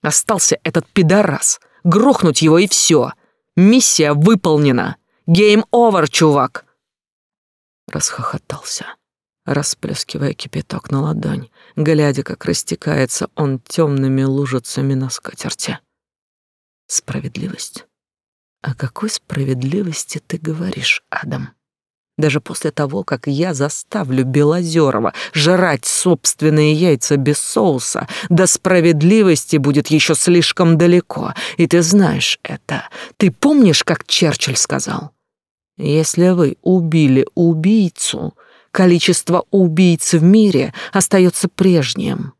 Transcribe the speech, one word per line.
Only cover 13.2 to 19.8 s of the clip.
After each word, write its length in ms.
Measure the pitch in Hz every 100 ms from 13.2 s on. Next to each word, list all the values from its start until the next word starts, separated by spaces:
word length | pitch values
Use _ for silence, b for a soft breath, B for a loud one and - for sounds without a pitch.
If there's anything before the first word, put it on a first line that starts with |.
| - -
он 240 | 143 131
темными 640 | _ - 156 139 135 135
лужицами 720 | 135 135 139 131 - - 135
на 140 | 131 131
скатерти. 720 | - - - - - - - _ _ _ _ _ _ _ _ _ _ _
«Справедливость? 1000 | - - - 139 - 190 - - - _ _ _ _ _ _ _ _
О 120 | 143
какой 360 | 120 135 - 214
справедливости 1080 | - _ - 135 127 131 185